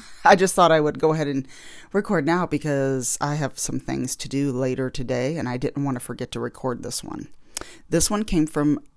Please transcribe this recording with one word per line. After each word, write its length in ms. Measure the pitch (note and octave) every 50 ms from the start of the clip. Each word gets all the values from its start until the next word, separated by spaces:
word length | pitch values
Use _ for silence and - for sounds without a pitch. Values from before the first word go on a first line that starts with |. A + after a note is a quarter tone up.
| -
<laughs> 180 | - - - -
I 100 | F3 G#3
just 220 | F#3+ F#3+ F#3 -
thought 160 | - F3+ E3 D#3+
I 80 | D#3+
would 180 | D3+ D3+ C#3+ C#3
go 140 | - D#3+ D#3
ahead 160 | D#3+ D#3 C#3+
and 180 | C#3+ C3+ C3 - - - - - - - - - -
record 340 | G3 G#3 - G#3 E3+ C#3+
now 200 | C#3+ E3 F3+ F3
because 680 | D#3 - C#3+ - D3+ C#3+ C#3 C3+ C3+ C3+ C3 B2 - - -
I 160 | - C#3+ D3
have 240 | D3+ D3+ C3 - -
some 180 | - - - C3
things 380 | - - C3 C3+ B2+ C3 -
to 120 | - - -
do 220 | - C3+ C#3+ C#3+
later 400 | B2+ B2 C3+ C3 B2+ A#2+ C3 B2+
today, 460 | - - C3 A#2 B2+ B2 B2 C3+ E3
and 120 | E3 B2 B2
I 80 | B2
didn't 280 | B2 B2+ C#3 - - C#3+
want 120 | C#3 C3
to 80 | B2 -
forget 280 | - B2 - B2 A#2+ -
to 80 | A#2
record 420 | A#2 A#2+ - - - C3 B2 - -
this 220 | G#2+ - - -
one. 240 | - - - - - - - - - - - - - - - - -
This 220 | - E3+ E3 -
one 140 | G#3 G3+ G#3+
came 220 | - - E3+ D3+ D3+
from 320 | - D3+ D3 D3+ D3 - - - _